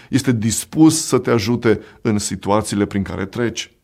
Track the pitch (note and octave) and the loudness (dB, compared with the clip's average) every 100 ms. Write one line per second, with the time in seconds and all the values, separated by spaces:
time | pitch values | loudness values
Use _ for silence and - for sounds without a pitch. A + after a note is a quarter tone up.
0 | - C3 C3+ A#2 A2 G#2 - D#3 D#3 D#3 | -4 0 0 0 0 -4 -2 4 6 6
1 | - B2+ B2 A#2 G2+ A2+ A2+ G#2 - - | 0 -2 2 0 0 0 2 0 -4 -8
2 | A#2 G#2 - F#2+ F#2+ G#2+ G#2 G2+ G2+ G2+ | -2 -2 -4 -6 -2 0 0 -2 -2 -2
3 | F2+ F2+ F#2+ A#2 A#2 A2+ - _ | -4 -6 -6 -4 -4 -6 -12 _